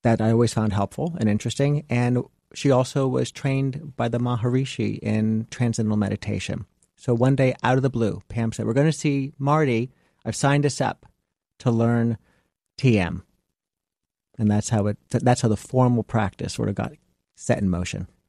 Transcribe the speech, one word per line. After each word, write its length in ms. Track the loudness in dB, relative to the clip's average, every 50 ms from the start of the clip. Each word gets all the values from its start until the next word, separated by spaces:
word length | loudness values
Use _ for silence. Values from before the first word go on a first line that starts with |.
that 180 | 0 2 2 4
I 120 | 2 2
always 220 | 4 4 2 2 2
found 200 | 0 0 0 0
helpful 420 | 0 -2 -2 -4 -6 -6 -6 -4 -2
and 100 | 0 0
interesting. 560 | 0 0 -2 -4 -2 -2 0 0 0 -2 -2 -2
And 340 | -2 0 0 0 0 -2 -2 -6 _ _ _ _ -16
she 160 | -2 2 4
also 380 | 4 4 2 2 0 -2 0
was 240 | 0 0 0 -2 -2
trained 640 | -6 -6 -4 -2 -2 0 -2 -2 -4 -6 -12 -14 -6
by 140 | -4 -4 -2
the 80 | -2
Maharishi 840 | -2 -2 -2 -2 -2 -2 0 0 0 -2 -2 -4 -4 -4 -4 -4 -4
in 480 | -4 -2 0 0 0 0 0 -2 -4 -6
transcendental 460 | -4 -2 -2 -2 0 0 -2 0 0
meditation. 680 | 0 0 -2 -2 -4 -4 -6 -6 -6 -4 -6 -8 -8 -8 -14 _ _ _ _ _
So 160 | _ -2 -2 0
one 220 | 2 4 2 4
day, 200 | 2 2 0 0 0
out 160 | 0 0 2
of 60 | 2 2
the 60 | 0
blue, 320 | 0 0 0 0 -2 -4 -10
Pam 240 | _ -6 -4 -4 -4
said, 140 | -4 -4 -4
"We're 80 | -2 0
gonna 180 | 2 2 2
see 420 | 0 0 -2 0 0 0 -2 -6 -8
Marty. 540 | -4 -2 0 2 2 2 2 2 0 -2 -4 -8 _ _ _ _ _ _
I've 100 | -6 -4
signed 300 | 0 2 2 2 4 2
us 160 | 0 0 0
up 240 | -2 -2 -4 -6 -14 -20 _ _ _ _ _ _ _ _ _ _
to 100 | -2 0
learn 480 | 2 4 2 2 2 2 2 0 -2 -4 -8 _ _ _ _ _ _ _ _ _ _
T 200 | 0 2 4 4
M." 260 | 4 2 0 -4 -8 -10 _ _ _ _ _ _ _ _ _ _ _ _ _ _ _ _ _ _ _ _ _ _ -2
And 100 | 0 2
that's 200 | 2 2 0 0
how 180 | 0 0 0
it, 100 | 0 -2 -6 _ _
that's 320 | -4 0 2 2 2 2
how 80 | 2 0
the 80 | 0
formal 460 | 0 -4 -2 0 2 4 4 2 0 -2
practice 500 | -2 -2 -2 -2 -2 -4 -6 -10 -8 -6
sort 160 | -4 -4 -2
of 60 | -2
got 180 | -4 -6 -8 -8 _ _ _ _ _ _ _ _
set 240 | _ -2 -2 0 0
in 100 | 2 0
motion. 380 | 0 -2 -4 -6 -6 -8 -10 -12 _ _ _